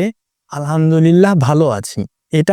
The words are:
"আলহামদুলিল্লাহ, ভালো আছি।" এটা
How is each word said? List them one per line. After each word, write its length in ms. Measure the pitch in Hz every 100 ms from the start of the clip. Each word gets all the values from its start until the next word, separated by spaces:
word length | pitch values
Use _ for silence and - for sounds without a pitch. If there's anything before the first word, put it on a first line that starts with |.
| 202 - _ _ _
"আলহামদুলিল্লাহ, 800 | 143 147 160 160 160 165 175 196
ভালো 320 | 185 131 151 151
আছি।" 320 | 104 - - - _ _
এটা 200 | 160 160